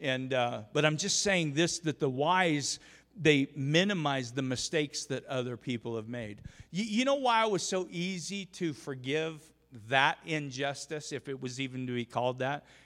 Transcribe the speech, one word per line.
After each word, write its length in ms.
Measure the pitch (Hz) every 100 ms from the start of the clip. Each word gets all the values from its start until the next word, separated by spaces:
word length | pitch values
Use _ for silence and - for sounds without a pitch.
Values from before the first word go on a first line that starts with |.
And, 320 | 143 131 131
uh, 300 | 127 120 117 107
but 100 | 147 151
I'm 120 | 151
just 240 | 190 -
saying 320 | 202 185 151
this, 260 | 143 170 -
that 220 | 156 -
the 80 | 139
wise, 680 | 127 156 185 175 147 - - - - _ 208
they 300 | 156 143 139 -
minimize 800 | 139 165 202 185 147 135 120
the 80 | 131
mistakes 640 | 131 123 - 160 147 - -
that 200 | 131 -
other 280 | 131 123 120
people 400 | 131 117 120 113
have 140 | 110
made. 320 | 123 107 104 - - -
Y-, 140 | 170 226
you 180 | 214 262
know 100 | 277
why 300 | 247 226 226
it 60 |
was 120 | 185
so 240 | - 185 170
easy 580 | 175 180 185 151 202 185
to 260 | - 170
forgive 680 | 135 147 131 127 151 160 156 - _ _ 120 110
that 300 | 135 147 - 165
injustice, 880 | 156 143 127 139 139 - 151 -
if 160 | 139 143
it 120 | 135
was 180 | 131 123
even 280 | 131 127 127
to 60 |
be 120 | 123 117
called 340 | 117 123 127
that, 260 | 131 147 - -